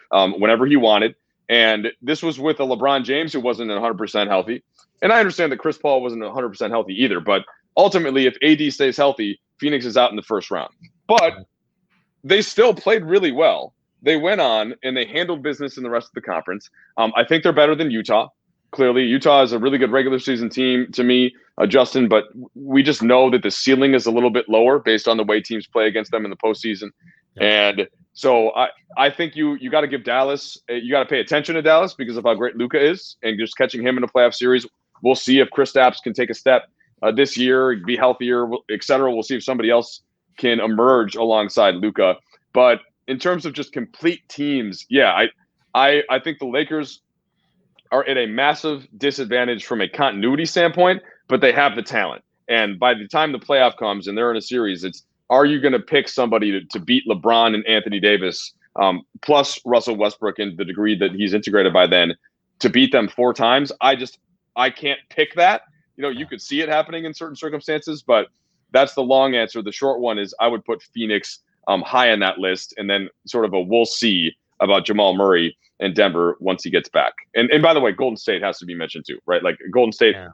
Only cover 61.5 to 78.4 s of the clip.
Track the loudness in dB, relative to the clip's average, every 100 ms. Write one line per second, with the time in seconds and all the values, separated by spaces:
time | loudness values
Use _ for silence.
61.5 | 2 2 4 4 4 0 -2 _ _ _
62.5 | _ 0 2 2 2 -2 -2 -2 0 0
63.5 | 2 0 -2 0 0 -4 -14 _ _ _
64.5 | -4 -4 -4 -8 -8 _ -4 -4 2 2
65.5 | 2 -6 _ _ -8 -8 -8 -10 -14 -8
66.5 | -6 -2 -2 -2 -6 -12 -12 -14 -12 -10
67.5 | -10 -6 -6 -6 -12 0 0 0 _ _
68.5 | _ _ 2 2 0 2 4 4 0 -2
69.5 | -6 -10 -4 -2 -2 -2 -4 -6 -2 0
70.5 | 0 -6 -8 -8 -8 -2 -2 -4 -16 _
71.5 | _ -2 -2 0 2 2 2 0 -2 -4
72.5 | -4 -8 -12 -4 -4 -4 _ -8 -2 0
73.5 | -2 0 0 0 0 0 0 -2 -6 _
74.5 | _ 0 2 0 2 2 4 4 4 2
75.5 | -6 _ _ -6 2 2 2 -2 -2 -4
76.5 | -6 -2 -2 0 0 -2 -4 -8 -2 2
77.5 | 4 4 4 2 0 -4 -4 -4 -4